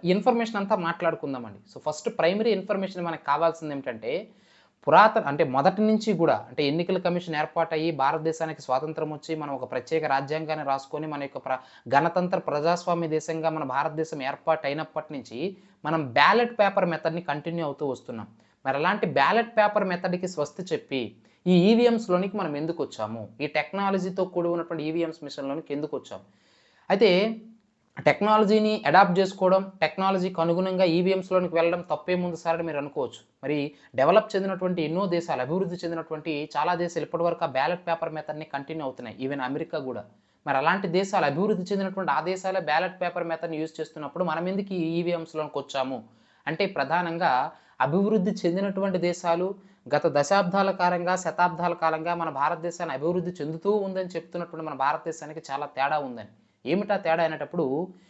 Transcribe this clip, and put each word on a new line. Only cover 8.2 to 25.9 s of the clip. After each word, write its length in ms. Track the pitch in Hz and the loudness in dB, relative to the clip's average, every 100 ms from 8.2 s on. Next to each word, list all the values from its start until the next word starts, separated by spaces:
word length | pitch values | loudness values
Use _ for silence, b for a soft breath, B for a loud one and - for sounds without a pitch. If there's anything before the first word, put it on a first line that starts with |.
| 160 160 160 156 | -2 -2 -4 -6
స్వాతంత్రం 500 | - 131 151 156 156 | -2 -2 -2 -4 -6
వచ్చి 220 | 147 - | -6 -6
మనం 200 | 156 147 | -6 -6
ఒక 160 | 135 123 | -8 -6
ప్రత్యేక 340 | 127 123 160 | -6 -2 -2
రాజ్యాంగాన్ని 600 | 143 139 139 156 156 156 139 | 2 0 0 -4 -4 -4 -2
రాసుకొని 400 | 135 - 151 156 | -4 -4 -8 -6
మన 160 | 147 | -8
యొక్క 160 | 139 156 | -8 -8
ప్ర-, 220 | - 131 B B - | -6 -6 B B 0
గణతంత్ర 440 | 139 165 180 180 180 | 2 4 2 0 -2
ప్రజాస్వామ్య 720 | - 143 160 175 180 170 165 | -2 0 2 0 0 -2 0
దేశంగా 400 | 156 156 160 160 | -2 -2 -2 -2
మన 160 | 156 | -2
భారతదేశం 580 | 139 131 156 151 156 143 | -2 -2 -2 -2 -6 -4
ఏర్పాటు 440 | 131 139 - 160 139 | -6 -2 0 0 0
అయినప్పటి 460 | 147 151 156 - | -4 -4 -8 -8
నుంచి 440 | 143 110 113 180 190 B B | -10 -10 -6 -6 -6 B B
మనం 280 | 151 160 135 | -2 0 2
బ్యాలెట్ 460 | 127 151 220 233 233 | 6 8 6 4 4
పేపర్ 280 | 196 196 180 | 2 4 0
మెథడ్ని 340 | 160 165 165 | 0 -2 -4
కంటిన్యూ 440 | 170 147 160 170 | -4 -4 -4 -4
అవుతూ 220 | 151 139 147 | -4 -2 -4
వస్తున్నాం. 400 | 123 - 117 101 b b b 135 | -4 -8 -12 -12 b b b -4
మరి 100 | 139 | 0
అలాంటి 300 | 170 208 180 | 0 0 0
బ్యాలెట్ 500 | 135 147 214 226 - | 4 4 4 2 2
పేపర్ 280 | 208 208 | 2 2
మెథడ్కి 440 | 190 175 185 180 185 | 0 -2 -2 -4 -4
స్వస్తి 340 | 160 147 - 185 | -4 -6 -6 -6
చెప్పి 440 | 156 - 135 104 - b b 180 | -6 -4 -4 -4 -10 b b 4
ఈ 80 | 180 190 | 6 8
ఈవీఎంస్లోనికి 640 | 226 240 226 220 180 190 202 | 6 6 4 0 0 0 -4
మనం 200 | 170 143 | -4 -4
ఎందుకు 260 | 160 170 | -4 -4
వచ్చాము, 460 | 139 - 107 113 104 110 | -6 -6 -8 -8 -12 -8
ఈ 60 | 147 | -4
టెక్నాలజీతో 760 | 151 147 196 196 196 185 185 | -2 -4 -2 0 0 -2 -2
కూడి 240 | 185 175 175 | -2 0 0
ఉన్నటువంటి 360 | 170 165 165 | -2 -4 -6
ఈవీఎంస్ 400 | 151 165 165 156 | -4 -2 -4 -6
మిషన్లోనికి 480 | 143 147 139 143 160 | -12 -10 -8 -8 -6
ఎందుకు 240 | 143 151 | -6 -4